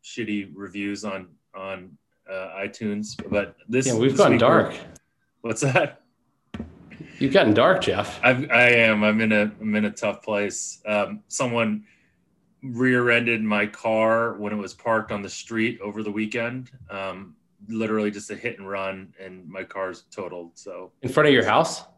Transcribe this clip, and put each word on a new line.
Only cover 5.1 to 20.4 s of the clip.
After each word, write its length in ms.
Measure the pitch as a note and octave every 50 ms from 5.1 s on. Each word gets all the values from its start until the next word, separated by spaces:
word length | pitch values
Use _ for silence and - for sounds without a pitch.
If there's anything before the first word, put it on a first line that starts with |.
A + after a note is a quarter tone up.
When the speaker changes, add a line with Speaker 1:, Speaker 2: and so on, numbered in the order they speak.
| _ _ _ _ _ _
Speaker 1:
What's 220 | - A2+ A2+ -
that? 400 | D3 C3+ B2+ - D4 C#4+ - _ _ _ _ _ _ _ _ _ _ _ - - - - - - - - - - - - - -
Speaker 2:
You've 140 | C3+ C3+
gotten 220 | - F#3+ D#3+ A2 G2+
dark, 260 | A#2+ B2+ E3+ F#3 -
Jeff. 400 | - G#2 F2+ G2+ G2+ - - -
Speaker 1:
I've, 280 | - B2+ B2+ B2+ C#3 -
I 180 | A2+ A#2+ B2 A#2+
am. 340 | A#2+ A#2 A#2 A2 G#2+ G#2
I'm 200 | G#2 G#2+ G#2+ A2
in 100 | A2+ G#2+
a, 180 | G#2+ G#2 G#2 G#2+ G#2+ -
I'm 160 | A2 G#2+ G#2+
in 120 | G#2+ G#2+
a 40 | G2+
tough 320 | - - A#2 G#2 G2 -
place. 600 | - A2 G#2 G2+ G2+ G2 F2+ - - - - - _
Um, 380 | G#2+ G#2+ G#2 G2+ F2+ G#2 G#2+ _ _
someone 560 | - - C3+ B2 A#2 A#2 A2+ G#2+ G#2+ G#2+ - _ _ _ _ _ _ _ _ _ _ _ _ _ _ _
rear-ended 800 | - C3 A#2 A#2 B2+ B2+ B2+ B2 A#2+ A#2+ A#2 A#2 A#2 A#2 A#2 A2
my 240 | A2 G#2+ G#2+ G2+ G#2
car 680 | G#2 - - - A2+ A2 A2 A2 A2 A2+ A#2 A#2 A2+ G2
when 180 | G2+ G#2 G2+
it 40 | G#2+
was 180 | G#2 G2 F#2 -
parked 360 | _ - A#2+ A2+ A2 A2 -
on 120 | A2 G2+
the 80 | G2 F#2
street 500 | - - - - A2+ A2 A2+ A#2 G#2+ -
over 220 | F#2+ G#2 G2+ A2
the 100 | G#2+ G#2+
weekend. 580 | G2 G#2+ A2 G#2+ A2+ A#2+ A2+ A#2+ B2 C3 B2+ - - - - -
Um, 440 | G2+ G2 F#2+ F#2+ F2+ F#2 G2 F2+ - _ _ _ _ _ G2+
literally 440 | G#2 A2+ A2 A2+ G#2+ A2 G#2+ G#2 G#2
just 200 | G2+ G2+ - -
a 60 | G#2
hit 220 | - - A#2+ - G2
and 100 | G2 G2
run, 460 | G2 G2 F#2+ F#2+ F#2+ F#2+ F#2+ - _ -
and 300 | F#2+ F#2+ F#2 F#2 F2+ D#2
my 160 | F#2+ F#2+ F#2
car's 400 | - - G2 F#2+ F#2 F2 - _ _
totaled. 420 | - G#2+ F#2 F2 F2+ F2